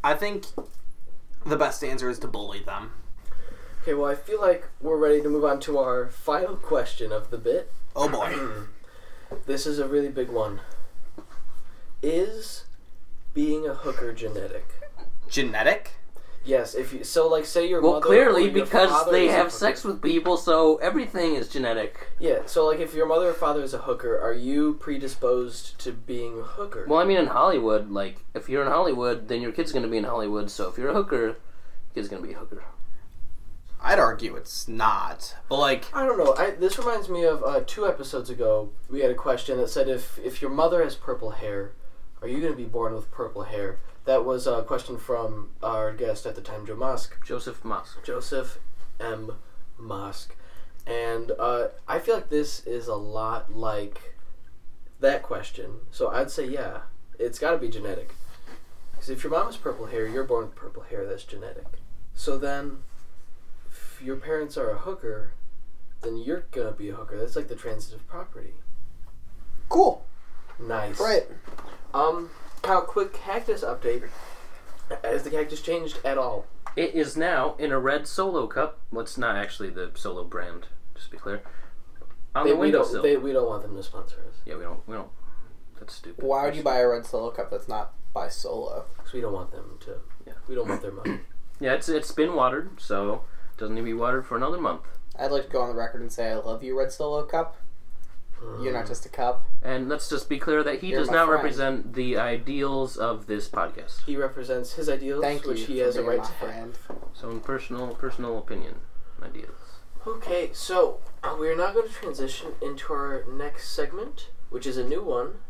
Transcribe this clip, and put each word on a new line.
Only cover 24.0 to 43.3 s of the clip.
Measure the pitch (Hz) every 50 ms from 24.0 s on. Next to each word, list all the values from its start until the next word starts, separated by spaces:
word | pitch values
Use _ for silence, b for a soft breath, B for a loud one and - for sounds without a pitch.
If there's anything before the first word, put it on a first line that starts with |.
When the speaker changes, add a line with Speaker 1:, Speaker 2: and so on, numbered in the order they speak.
| - 120 110 -
Speaker 2:
are | - 117 117
you | 120 123 127 143 147 151 151 147
predisposed | - - 151 143 135 135 131 - - - 123 123 123 123 120 120 - - - - -
to | - 123 117
being | 113 113 - 127 120 120 117 117
a | 113 117
hooker? | - - - 202 - - - 123
Speaker 3:
Well, | 139 151 160
I | 180
mean, | 190 196
in | 185 160
Hollywood, | 131 - 123 147 190 180 139 113 110 104 107 104 104
like, | 101 98 98 95 - - - - -
if | 113 - -
you're | 131 143 139
in | 139
Hollywood, | 139 165 190 175 135 123 123 123 120 117 110 107
then | 123 117
your | 120 120
kid's | 113 - - -
gonna | - 131 117
be | 113 113
in | 110 104
Hollywood, | 120 120 117 107 101 104 107 104 101
so | - - 101 92
if | -
you're | - 123 139
a | 151
hooker, | 202 196 - 151 120 117
your | 110 117 - b b b b b b b b b b -
kid's | - 104
gonna | 101 104 92
be | 87 - -
a |
hooker. | - - - - 98 - - - - - - b b b b b - - - - - - - - - - - - - -
Speaker 1:
I'd | - - -
argue | - - 110 110 110 98 -
it's | - - - - - -
not, | - 113 - - - 101 - - - - - - - - - - -
but, | -
like, | 135 143 139 135 135 - - -
Speaker 2:
I | 277 262
don't | 262 240
know. | 196 160 139 135
I, | - 190 202
this | 202 - 180 190 202 -
reminds | - 196 - 254 - 185
me | 180 175 170
of, | 165 156 143 -
uh, | 135 143 135 135
two | - - 214 208
episodes | 196 - - 139 - - 135 123 123
ago, | 123 117 117 110 107 107 104 - - - - -
we | 135 139
had | 135 127
a | 123
question | 123 - 143 127 123 - - 135
that | 127 123 117
said, | - 147 135 131
"If, | 131 123 123 - - -
if | - 123 - -
your | - 131
mother | 135 143 160 170 175 175 120
has | 101 -
purple | - - - 127 120 113 107
hair, | 107 - 110 107 101 101 98 101 - b b b b b b b b -
are | - 117
you | 127 147
gonna | 160 160 143
be | 123 120
born | - - 117 113 110 113
with | 110 - -
purple | - - - -